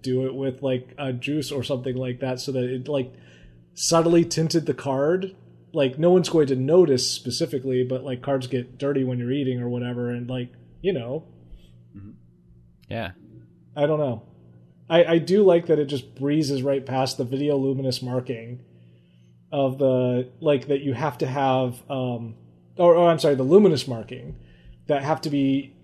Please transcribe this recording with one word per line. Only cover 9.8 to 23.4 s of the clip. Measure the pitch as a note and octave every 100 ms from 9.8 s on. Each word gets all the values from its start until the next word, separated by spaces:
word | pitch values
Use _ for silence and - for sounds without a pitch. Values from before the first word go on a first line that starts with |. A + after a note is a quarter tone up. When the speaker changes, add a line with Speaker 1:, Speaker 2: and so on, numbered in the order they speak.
| B2 A#2+ A#2+
Speaker 1:
and, | A#2+ A#2+
like, | B2+ B2 - - -
you | F3
know. | E3+ A#2 D3 - - - - - - - -
Speaker 2:
Mm-hmm. | G2 - _ _ _ - _ _ _
Yeah. | A2+ A2 - - - - _ _
Speaker 1:
I | - D3
don't | D3+
know. | C#3+ A2 - - - - - _ _
I, | E3 E3+
I | E3+
do | C#3+ G3
like | G3 E3+ E3+
that | D3+
it | C#3+
just | C#3+ -
breezes | - C#3 D3+ C#3 C#3
right | C3+ C#3
past | B2+ C3 C3 -
the |
video | B2 C3+ D3 C#3+
luminous | C3+ C3+ C3+ B2
marking | B2+ B2+ B2+ A#2 A2+ B2 - - - _ _ _ _ _ _
of | C#3+ C3+ C3
the, | C3+ B2+ B2+ B2 B2+ -
like, | D3+ C#3 C3
that | C#3
you | D3
have | A#2+ D3+ C3
to | C3
have, | C3+ C3+ C3 B2+ B2 -
um, | C#3 B2+ A#2+ A#2 A2+ - _ _ -
or, | F3
or, | E3 E3+
I'm | E3
sorry, | D#3+
the | C3+